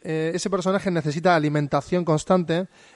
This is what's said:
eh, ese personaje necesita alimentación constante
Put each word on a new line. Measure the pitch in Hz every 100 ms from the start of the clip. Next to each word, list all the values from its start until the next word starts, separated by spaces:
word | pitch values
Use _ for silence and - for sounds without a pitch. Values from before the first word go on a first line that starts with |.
eh, | - 160 160
ese | 175 190
personaje | 180 180 190 196
necesita | 170 151 147 170
alimentación | 170 151 147 143 147 - 180
constante | 170 156 - 185 165 165 190 _ -